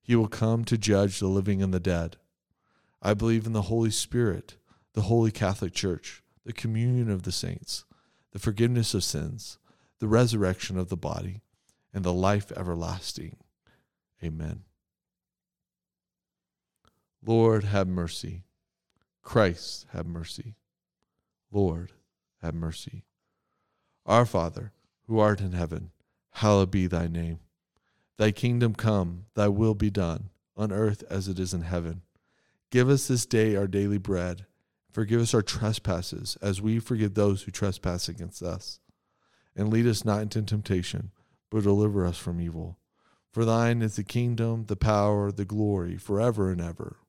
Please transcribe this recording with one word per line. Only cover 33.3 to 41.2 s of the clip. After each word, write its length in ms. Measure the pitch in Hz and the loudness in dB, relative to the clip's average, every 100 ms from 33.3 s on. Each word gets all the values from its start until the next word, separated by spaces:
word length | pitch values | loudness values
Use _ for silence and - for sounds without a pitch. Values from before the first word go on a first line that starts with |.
| 117 110 101 | 2 4 2
our 100 | 98 | 0
daily 320 | 98 101 101 | 0 2 0
bread. 480 | 95 95 90 87 98 _ _ _ _ | 0 -2 -2 -6 -12 _ _ _ _
Forgive 300 | - 107 117 | -6 0 2
us 140 | 117 | 4
our 80 | 120 | 2
trespasses, 960 | 101 - 107 113 - 87 90 - 98 - | 0 -2 -2 -2 -2 -4 -4 -10 -10 -6
as 220 | 101 95 | -4 -2
we 160 | 107 113 | 0 -2
forgive 340 | - 120 104 | -2 0 0
those 300 | 95 104 98 | 2 2 2
who 80 | - | -4
trespass 580 | - 101 92 95 87 - | -4 -4 -2 -4 -4 -6
against 340 | 85 87 - | -8 -12 -10
us. 380 | 87 90 - - _ _ _ _ _ _ _ | -8 -8 -10 -16 _ _ _ _ _ _ _
And 160 | - 104 | -4 0
lead 160 | 110 120 | 4 4
us 160 | 107 | 2
not 200 | 110 104 | 0 0
into 180 | 107 110 | 0 -4
temptation, 720 | 104 107 104 95 90 98 - _ | -2 -2 0 -2 0 -6 -10 _